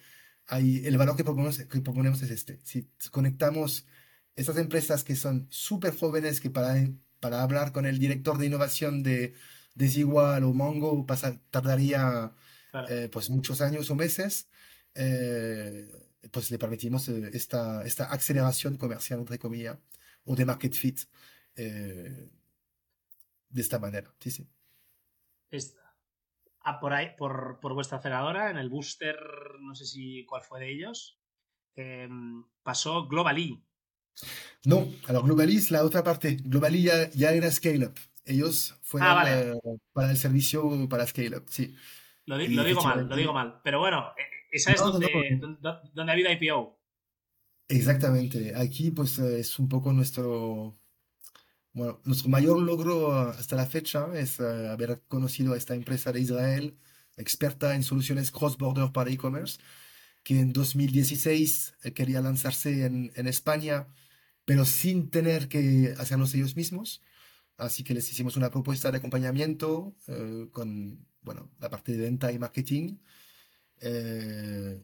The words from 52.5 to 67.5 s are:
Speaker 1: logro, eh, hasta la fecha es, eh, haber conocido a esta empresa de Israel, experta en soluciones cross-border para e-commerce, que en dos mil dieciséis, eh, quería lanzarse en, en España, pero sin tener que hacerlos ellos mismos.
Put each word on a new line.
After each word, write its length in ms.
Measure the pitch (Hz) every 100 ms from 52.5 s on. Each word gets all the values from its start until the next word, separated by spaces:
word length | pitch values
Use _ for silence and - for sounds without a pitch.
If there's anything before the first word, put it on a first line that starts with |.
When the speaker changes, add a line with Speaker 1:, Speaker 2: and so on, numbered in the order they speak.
| 170
Speaker 1:
logro, 680 | 170 165 165 165 151 135 123
eh, 40 | 117
hasta 180 | - 131
la 100 | 131
fecha 420 | 160 156 147 156
es, 260 | 170 131 -
eh, 280 | 117 117 110
haber 340 | 110 117 120 _
conocido 440 | 131 131 - 131
a 60 | 123
esta 160 | -
empresa 380 | 123 120 131 127
de 80 | 123
Israel, 580 | 127 123 131 135 147 - _ - _ -
experta 580 | 107 - 143 135 143
en 80 | 139
soluciones 480 | 131 135 131 139 135
cross-border 600 | - 147 135 135 131 135
para 180 | 135 127
e-commerce, 480 | 131 131 139 185 - - - - - - _
que 180 | - 135
en 140 | 127
dos 220 | 135 135 139
mil 140 | 139
dieciséis, 840 | 135 131 - 160 156 156 - - -
eh, 100 | -
quería 300 | - 131 131
lanzarse 640 | 131 131 135 131 147 139 127
en, 260 | 127 123 -
en 100 | 127
España, 640 | 127 156 151 151 143 135 - _ _ _ _ -
pero 180 | 139
sin 460 | 135 - 180 180 147
tener 380 | 170 165 160 135
que 460 | 147 139 131 127 -
hacerlos 360 | 131 135 131
ellos 220 | 135 135 165
mismos. 460 | 170 180 226 - _ _ - _ _